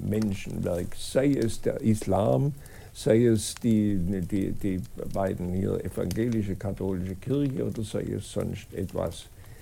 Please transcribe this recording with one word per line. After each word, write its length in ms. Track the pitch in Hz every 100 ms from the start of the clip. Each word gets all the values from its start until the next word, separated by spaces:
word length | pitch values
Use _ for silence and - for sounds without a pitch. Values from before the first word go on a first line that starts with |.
Menschenwerk. 920 | 98 104 107 98 - 85 92 87 90 -
Sei 380 | - 131 143
es 260 | 135 117 -
der 220 | 120 -
Islam, 720 | 110 107 - 95 113 131 143 - - - -
sei 320 | - 143 113 120
es 300 | 110 - -
die, 420 | 120 110 104 98
die, 540 | 87 95 85 98 95
die 280 | 95 98 92 120 - -
beiden 400 | 101 95 92 87
hier 320 | 92 101 92
evangelische, 720 | 90 - 92 107 120 110 95 92
katholische 600 | 101 95 95 92 92 95
Kirche 500 | 135 139 143 127 117
oder 160 | 110
sei 220 | 104 104
es 280 | - 104 -
sonst 400 | 101 90 95 - -
etwas. 500 | 90 90 90 90 - - - -